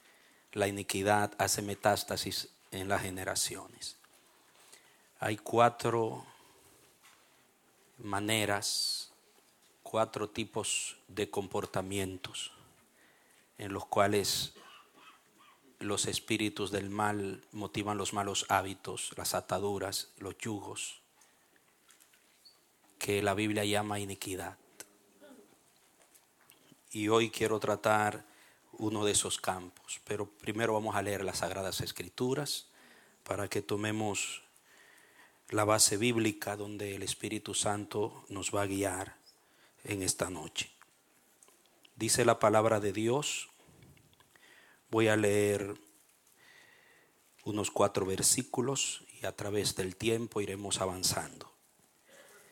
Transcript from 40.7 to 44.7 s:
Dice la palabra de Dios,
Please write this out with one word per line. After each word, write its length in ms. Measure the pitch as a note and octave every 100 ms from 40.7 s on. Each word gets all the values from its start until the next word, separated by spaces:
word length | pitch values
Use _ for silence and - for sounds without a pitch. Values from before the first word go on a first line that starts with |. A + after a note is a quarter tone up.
| - - _ _ _ _ _ - _ _ _ - -
Dice 300 | G#2+ - A#2
la 120 | A2+
palabra 440 | A2 G#2+ A2 G#2+
de 100 | G#2
Dios, 580 | G2 A2+ C3+ D3 - - _ - - - - _ _ _ - - - -